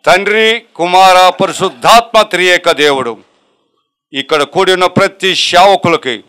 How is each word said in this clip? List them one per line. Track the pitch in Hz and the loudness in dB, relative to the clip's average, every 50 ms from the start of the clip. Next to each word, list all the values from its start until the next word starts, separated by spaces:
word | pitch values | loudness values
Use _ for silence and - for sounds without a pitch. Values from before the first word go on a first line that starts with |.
| - | 2
తండ్రి, | 151 175 190 202 202 208 220 220 220 226 233 220 _ _ - | 2 0 0 0 -2 -2 0 0 0 -2 -4 _ _ _ -8
కుమార, | 170 180 180 185 190 185 185 180 185 180 180 - | -4 0 2 2 4 4 4 4 4 2 2 -2
పరిశుద్ధాత్మ | 190 180 156 - 185 185 135 120 123 170 214 233 233 - - 220 214 214 | -6 -6 -4 -6 -6 -6 -6 -2 0 2 2 2 2 2 -2 -2 0 0
త్రియేక | - 170 180 180 180 170 - 175 160 143 | -4 -2 0 0 0 0 0 -2 -2 0
దేవుడు, | 147 147 139 131 127 120 113 98 _ _ _ _ _ _ _ _ _ _ _ _ _ _ _ _ _ _ | 0 0 0 -2 -6 -8 -10 -12 _ _ _ _ _ _ _ _ _ _ _ _ _ _ _ _ _ _
ఇక్కడ | - 139 135 - 160 151 143 135 - | -12 -12 -4 -2 -2 -2 -2 -2 -2
కూడిన | 185 190 180 185 180 185 180 - 185 | -2 0 0 0 0 -2 -2 0 0
ప్రతి | 196 190 190 _ 185 190 175 - - | -2 -2 -4 _ -6 -4 -4 -4 -4
సేవకులకి | - 175 175 185 202 196 185 - 175 165 - - 135 120 101 _ | 0 2 2 4 4 2 0 0 -2 -4 -2 -4 -8 -10 -10 _